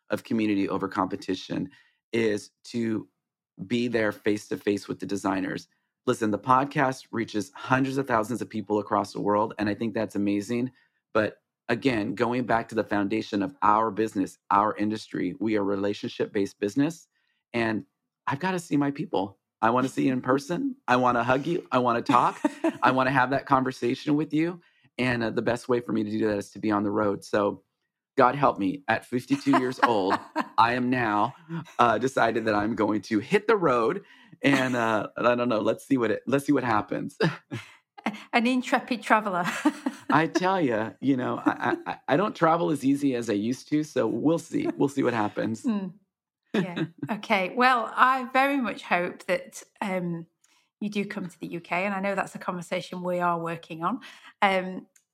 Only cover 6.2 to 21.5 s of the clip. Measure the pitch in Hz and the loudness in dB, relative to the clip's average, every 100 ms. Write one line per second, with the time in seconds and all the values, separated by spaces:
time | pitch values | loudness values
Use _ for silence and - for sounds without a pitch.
6.2 | 107 104 - 127 139 151 131 127 - 113 | -2 -2 2 2 2 0 -2 -2 -8 -8
7.2 | 110 107 98 - - 131 135 135 135 117 | -4 -6 -6 -8 0 2 2 -2 0 0
8.2 | 110 113 104 110 - 104 101 104 104 113 | 0 -4 -6 -8 -2 -2 0 -2 -2 -2
9.2 | 101 104 107 - 107 101 117 110 110 104 | 0 2 0 -2 -4 -2 -4 -4 -4 -2
10.2 | 101 101 101 120 127 - _ _ _ 110 | 0 -2 -2 -4 -4 -8 _ _ _ 0
11.2 | 104 - _ _ - 117 131 113 101 90 | 0 -4 _ _ -4 -2 0 0 -2 -2
12.2 | 117 123 113 117 113 110 101 104 98 110 | 0 0 0 0 0 -4 0 0 0 -2
13.2 | 110 104 95 - 101 107 113 98 110 104 | -2 -2 -4 2 4 4 2 0 -2 -2
14.2 | 90 - - 101 104 - 107 110 - - | -4 -6 0 2 2 0 -2 -4 -6 -6
15.2 | 90 - 110 107 98 98 101 104 - - | -6 -4 -2 0 0 -2 -2 -4 -6 -6
16.2 | 117 104 98 - 104 135 147 170 - _ | -4 -2 -4 -4 -2 0 0 -2 -16 _
17.2 | _ _ _ 120 117 107 - _ _ _ | _ _ _ -4 -2 -2 -6 _ _ _
18.2 | - - 185 180 - 147 143 143 - - | -6 -4 -4 -4 -2 0 0 -2 -4 -2
19.2 | 98 - _ - 110 123 131 143 143 127 | -4 -8 _ -2 2 2 0 0 0 0
20.2 | 127 135 143 175 277 - - 127 123 120 | 2 0 0 -4 -4 -4 0 2 4 2
21.2 | 120 131 147 | 2 0 0